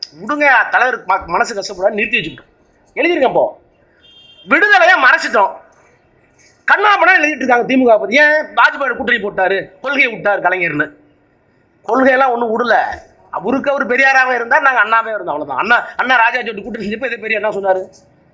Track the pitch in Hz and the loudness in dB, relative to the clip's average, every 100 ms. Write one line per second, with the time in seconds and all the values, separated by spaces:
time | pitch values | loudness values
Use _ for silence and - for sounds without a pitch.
0 | - 147 214 294 285 240 196 185 254 226 | -20 -14 -6 0 2 2 2 0 0 -2
1 | 185 190 160 185 233 202 190 180 196 208 | -4 -4 -2 -4 -2 -6 -10 -2 -2 -2
2 | 240 226 151 127 - _ _ _ _ 202 | -4 -4 -6 -12 -20 _ _ _ _ -4
3 | 320 330 247 165 117 - _ _ _ _ | -2 0 0 0 -2 -4 _ _ _ _
4 | _ _ _ _ 180 285 415 392 339 349 | _ _ _ _ -2 2 4 4 4 4
5 | 254 320 302 220 190 - - _ _ _ | 4 2 0 0 0 -2 -20 _ _ _
6 | _ _ _ _ _ _ - 320 415 381 | _ _ _ _ _ _ -2 2 2 4
7 | 339 359 302 294 254 240 233 262 247 214 | 4 2 0 -2 0 0 2 2 4 4
8 | 196 269 302 302 302 214 302 262 262 240 | 4 2 4 2 0 2 2 2 -4 -4
9 | 240 233 196 196 185 190 - - 262 277 | -2 -2 -2 -2 0 0 -6 -10 -4 -2
10 | 254 202 202 190 175 185 170 147 151 - | -2 -2 -2 0 0 0 -2 -2 -4 -8
11 | _ _ _ _ _ _ _ _ - 247 | _ _ _ _ _ _ _ _ -2 2
12 | 262 254 269 240 233 226 240 180 113 - | 4 4 2 0 -2 -2 0 0 0 -6
13 | - _ - - 185 269 277 277 208 247 | -16 _ -14 -8 -4 -4 -2 -2 -2 2
14 | 269 269 254 240 233 294 277 247 208 226 | 2 2 2 -2 0 0 2 2 2 0
15 | 220 208 175 147 143 135 190 233 - - | -2 -6 -6 -6 -6 -4 0 0 -2 -6
16 | 247 247 226 247 226 202 226 226 202 220 | 0 2 2 0 -6 -10 -12 -10 -8 -6
17 | 254 233 214 214 214 196 196 185 185 - | -8 -8 -6 -4 -4 -2 -2 -2 -4 -16
18 | _ _ _ | _ _ _